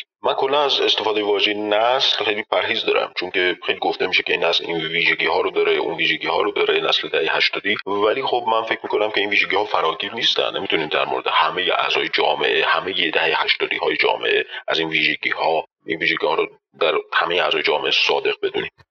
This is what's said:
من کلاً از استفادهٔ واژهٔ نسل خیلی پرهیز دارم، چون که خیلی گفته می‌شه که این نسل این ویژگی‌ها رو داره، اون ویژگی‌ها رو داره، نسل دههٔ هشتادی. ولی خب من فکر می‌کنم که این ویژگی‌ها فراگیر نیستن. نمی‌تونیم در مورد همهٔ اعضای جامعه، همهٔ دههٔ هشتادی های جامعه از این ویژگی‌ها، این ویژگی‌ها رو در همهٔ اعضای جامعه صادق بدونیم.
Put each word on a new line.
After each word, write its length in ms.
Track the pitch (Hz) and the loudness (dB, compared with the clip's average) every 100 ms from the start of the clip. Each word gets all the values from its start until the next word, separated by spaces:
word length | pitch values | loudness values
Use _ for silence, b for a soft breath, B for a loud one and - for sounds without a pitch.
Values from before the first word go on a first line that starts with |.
| - _ | -8 _
من 120 | - | -2
کلاً 300 | 143 135 147 | 0 0 2
از 160 | 139 - | 2 2
استفادهٔ 440 | - - 107 107 | 2 2 0 0
واژهٔ 300 | 104 101 101 | 2 2 2
نسل 720 | 104 107 104 117 131 - - | 0 0 2 4 2 2 0
خیلی 180 | 110 104 | 0 -2
پرهیز 420 | - - 110 113 | 0 0 0 -2
دارم، 280 | 104 101 - - | 0 0 -2 -4
چون 140 | 90 | -4
که 260 | 95 90 87 - | 0 0 0 -4
خیلی 120 | 95 | -2
گفته 280 | 90 82 - | -2 -2 0
می‌شه 160 | - | 0
که 100 | - | 0
این 120 | - | 0
نسل 200 | 85 82 87 | 2 0 0
این 100 | 85 | -4
ویژگی‌ها 640 | 80 82 82 80 82 87 | -2 0 0 2 2 2
رو 100 | 92 | 2
داره، 220 | 85 82 | 2 2
اون 240 | 78 - 80 | 2 0 -2
ویژگی‌ها 460 | - 76 78 85 | -2 -2 0 0
رو 80 | - | 0
داره، 300 | - - - | 0 0 2
نسل 280 | - 78 85 | 0 0 0
دههٔ 280 | 76 80 78 | -2 0 0
هشتادی. 400 | - - 98 104 95 | 0 -2 -4 -4 -4
ولی 360 | 101 107 123 | 0 2 0
خب 220 | 131 123 113 | -2 -2 0
من 140 | 113 | 0
فکر 180 | 113 107 | 0 -4
می‌کنم 280 | 104 104 107 | -2 0 0
که 100 | 101 | 0
این 100 | 101 | 0
ویژگی‌ها 340 | 101 85 95 | 0 2 0
فراگیر 500 | 104 90 82 80 101 | 0 0 0 -2 -6
نیستن. 420 | 117 - - 58 55 | -2 0 0 0 -2
نمی‌تونیم 320 | 90 82 76 | -2 -2 0
در 160 | 71 | -2
مورد 220 | 67 64 - | 0 -2 0
همهٔ 460 | - 78 87 87 - | 2 2 0 0 0
اعضای 300 | 71 67 80 | 0 0 0
جامعه، 560 | - - 69 73 73 73 | 0 0 2 2 2 0
همهٔ 440 | 78 90 95 80 | 0 -2 -2 0
دههٔ 340 | 85 80 71 | 0 0 0
هشتادی 320 | - - - - | 0 -2 -2 -2
های 200 | - - | -2 0
جامعه 480 | - - 57 64 B B - | 0 0 0 0 B B -2
از 100 | 78 | -2
این 100 | 80 | 0
ویژگی‌ها، 760 | 80 76 76 - - 78 80 - _ - | 0 0 -2 -4 -2 0 0 -4 _ -8
این 120 | 80 | -2
ویژگی‌ها 360 | 82 78 76 | -2 0 0
رو 120 | 82 82 - _ - | 0 -2 -6 _ -2
در 140 | 80 76 - | 0 0 -2
همهٔ 300 | - 80 85 | -2 0 0
اعضای 200 | 78 78 | 0 0
جامعه 280 | 76 76 65 | 0 0 0
صادق 440 | - - 71 69 71 | 2 2 0 0 -2
بدونیم. 280 | - - - - _ | -4 -4 -6 -10 _